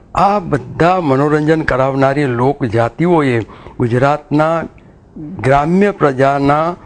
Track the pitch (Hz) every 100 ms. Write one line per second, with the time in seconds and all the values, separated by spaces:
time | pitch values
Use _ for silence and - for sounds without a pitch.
0 | - - 196 208 165 139 - - 165 185
1 | 156 131 147 151 151 160 139 127 135 135
2 | 135 139 143 120 131 143 127 110 117 -
3 | 170 170 139 120 98 - - - 123 123
4 | 139 147 - 147 156 165 160 - - -
5 | - - 160 190 123 139 147 180 202 190
6 | 147 127 135 139 139 147 165 185